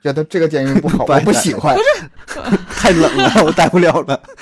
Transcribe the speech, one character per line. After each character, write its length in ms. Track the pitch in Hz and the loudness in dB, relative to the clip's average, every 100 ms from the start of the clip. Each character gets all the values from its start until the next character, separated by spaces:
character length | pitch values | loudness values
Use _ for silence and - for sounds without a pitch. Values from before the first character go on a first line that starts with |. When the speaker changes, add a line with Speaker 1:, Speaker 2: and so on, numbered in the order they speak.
Speaker 1:
觉 100 | 147 | -6
得 100 | 143 156 | -4 -4
这 140 | 185 | -2
个 80 | 160 | 0
监 200 | 151 135 | 0 0
狱 120 | 175 | 0
不 60 | 160 | 0
好， 160 | 185 120 | -2 2
Speaker 2:
<laughs> 20 | |
白 80 | 139 | 2
待。 60 | |
Speaker 1:
我 40 | 208 | 2
不 60 | |
喜 220 | 214 - | 0 0
欢。 220 | 104 151 392 | -2 -2 0
Speaker 3:
不 60 | |
是。 60 | 494 508 - - - - - 196 - | 0 0 -6 -20 -18 -14 -4 -4 -4
Speaker 2:
<laughs> 80 | - | -4
太 160 | 202 | 0
冷 260 | 170 160 135 | 2 2 0
了， 260 | - - 156 | 0 2 2
我 60 | |
待 140 | 165 160 | 2 2
不 100 | 180 | 2
了 220 | 175 156 | 2 0
了， 200 | 143 135 - - | -2 -6 -8 -20